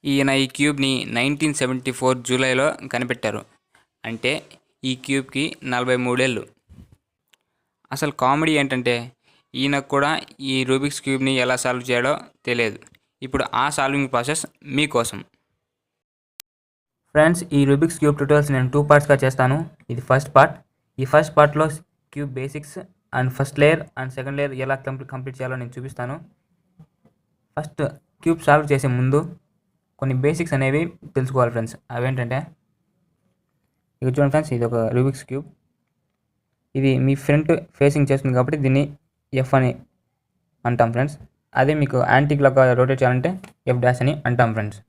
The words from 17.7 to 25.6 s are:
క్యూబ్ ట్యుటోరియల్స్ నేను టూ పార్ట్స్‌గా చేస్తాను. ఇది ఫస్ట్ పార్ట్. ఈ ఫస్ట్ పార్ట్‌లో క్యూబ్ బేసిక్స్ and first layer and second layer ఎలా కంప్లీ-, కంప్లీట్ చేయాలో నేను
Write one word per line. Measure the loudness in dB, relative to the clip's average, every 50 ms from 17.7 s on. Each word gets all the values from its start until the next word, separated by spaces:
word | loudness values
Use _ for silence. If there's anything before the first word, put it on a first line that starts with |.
| 4 4 4 0 0 2
క్యూబ్ | 2 2 2 2
ట్యుటోరియల్స్ | 2 2 4 2 4 2 0
నేను | 0 0 2 2
టూ | 0 4 6
పార్ట్స్‌గా | 6 6 6 4 2 4 4
చేస్తాను. | 0 2 2 2 2 2 0 -2 -6 -12 _ _ _
ఇది | -10 -10 0 2
ఫస్ట్ | 2 2 2 4 6
పార్ట్. | 6 6 6 4 -8 _ _ _ _ _ _ _ -8
ఈ | -4 2 4
ఫస్ట్ | 4 4 4 4 4
పార్ట్‌లో | 4 4 4 0 -2 -2 -2 -8 -12 _ _ _ _ _ -10
క్యూబ్ | -10 -10 -8 -8
బేసిక్స్ | -10 -10 -8 -10 -12 -14 -12 -16 -16 -16 -16 _ _ _ _ -4 -2
and | -2 -2 0
first | -2 -4 -4 2 4
layer | 4 4 4 2 -2 -10 _ -10
and | -10 -10 -10
second | -10 -10 -8 -4 -4
layer | -4 -4 -4 -6 -4
ఎలా | -4 -4 -4 -4
కంప్లీ-, | -8 -8 -8 -12 -12
కంప్లీట్ | -12 -12 -10 -12 -10 -8
చేయాలో | -8 -8 -6
నేను | -8